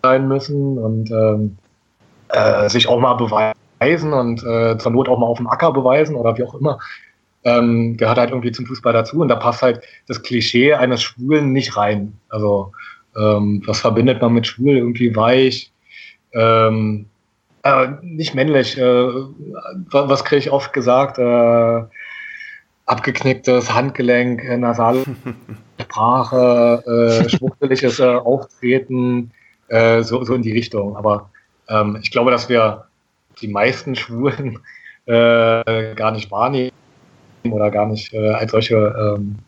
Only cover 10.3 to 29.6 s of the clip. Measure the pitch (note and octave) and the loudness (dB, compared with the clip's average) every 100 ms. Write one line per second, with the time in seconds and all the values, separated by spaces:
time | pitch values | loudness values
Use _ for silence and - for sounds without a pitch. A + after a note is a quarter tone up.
10.3 | A#2+ A2 A#2+ C#3 D3 B2+ A#2+ - - B2+ | -4 0 2 4 4 2 0 -4 -6 0
11.3 | D3+ C#3 C3 B2+ G#2 G#2 G#2 G2+ - _ | 0 2 0 -2 -2 -2 -2 -6 -12 _
12.3 | A2 G#2 G2+ G2 - - - _ G#2+ G#2+ | -4 0 0 -4 -12 -20 -20 _ -2 2
13.3 | G#2 G#2 G#2 G#2 G#2+ - A2 B2+ A#2+ A#2+ | 2 2 -2 -2 -2 0 2 2 2 2
14.3 | A#2 A2+ - C3+ C3+ A#2+ A#2+ A#2+ G#2+ A2+ | 2 0 -2 2 2 2 0 -2 2 2
15.3 | B2+ C3 B2+ - _ _ - - - _ | 4 2 0 -10 _ _ -20 -20 -20 _
16.3 | A#2 A2+ A2+ A2+ A2 G#2+ G#2 G#2 _ _ | 0 2 4 4 2 -2 -4 -10 _ _
17.3 | _ _ _ C#3 C3+ C3 C#3+ F3+ D#3+ D#3 | _ _ _ 0 2 0 -4 -12 -10 -6
18.3 | C3 D3 C#3+ A#2+ C3+ B2+ B2 B2+ B2 C3+ | -2 2 2 0 0 2 4 2 -2 -10
19.3 | - D3 - - F#2+ F2+ C#3 C#3+ C3+ - | -14 -16 -16 -14 -14 -2 0 2 0 0
20.3 | C#3+ D3+ - - C#3 A#2+ B2+ C3+ C3 A#2+ | 0 2 -2 -2 -4 2 2 2 0 0
21.3 | A#2+ A#2 A#2 A#2 A#2 A2+ - - - - | 4 4 4 2 0 -4 -14 -20 -18 -18
22.3 | - - - _ _ - A#2 - B2 C3+ | -18 -20 -20 _ _ -6 -4 -4 -2 -2
23.3 | B2+ - B2 A#2+ A2+ C3+ - B2 B2 B2 | -2 2 2 2 -2 -2 -2 0 2 0
24.3 | A#2 B2+ A#2+ A#2+ A#2 A#2 B2+ C3+ B2+ C3 | -4 -4 -4 -2 0 2 0 -2 -10 -12
25.3 | A#2 - A2 _ - - - F#3 C3+ A#2 | -14 -16 -20 _ -16 -12 -2 0 2 0
26.3 | B2+ B2 A#2+ A#2+ A#2 A#2+ A#2 A#2 A2+ A#2 | 2 4 4 4 2 0 2 4 4 2
27.3 | E3 C3 - C#3 C3 C3 A#2 B2+ A#2+ A#2+ | 0 -4 -4 -2 0 0 2 2 2 0
28.3 | C3+ - _ B2 C3 C3 B2+ B2 B2 A#2+ | -2 -4 _ 0 0 0 -4 -2 -2 -6
29.3 | - _ _ | -14 _ _